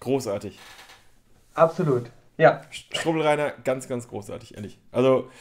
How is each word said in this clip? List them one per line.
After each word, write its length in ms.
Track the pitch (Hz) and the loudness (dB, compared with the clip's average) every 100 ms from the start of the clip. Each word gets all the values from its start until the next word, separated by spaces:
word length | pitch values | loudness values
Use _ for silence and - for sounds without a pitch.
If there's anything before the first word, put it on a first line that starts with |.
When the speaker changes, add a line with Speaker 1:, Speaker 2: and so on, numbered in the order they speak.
Speaker 1:
Großartig. 580 | 120 135 107 101 101 - - - - - - _ _ _ _ | -2 -2 -2 -6 -8 -14 -20 -20 -20 -20 -20 _ _ _ _
Speaker 2:
Absolut. 560 | - 165 - 156 123 120 - _ - | 2 2 2 0 0 -2 -16 _ 4
Ja. 320 | 156 - - | 4 4 -4
Speaker 1:
St-, 220 | - - - | -18 -10 -6
Strubbelreiner, 560 | 160 160 151 147 143 - | -2 0 2 0 -2 -4
ganz, 240 | 131 131 127 | -4 -4 -4
ganz 200 | 123 - | -8 -8
großartig, 480 | 107 101 - - - | -12 -12 -14 -16 -14
ehrlich. 240 | 98 - _ | -14 -16 _
Also, 380 | 123 131 127 - - | 2 4 4 0 -14